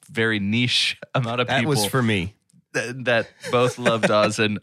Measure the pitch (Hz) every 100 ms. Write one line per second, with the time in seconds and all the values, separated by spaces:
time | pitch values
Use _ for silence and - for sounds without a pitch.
0 | - 117 113 107 101 117 123 - - -
1 | - 135 117 120 120 131 - 135 - 135
2 | 113 101 87 - _ _ _ 135 117 131
3 | 123 117 - - - 123 123 - 123 113
4 | 143 107 104 104 107 104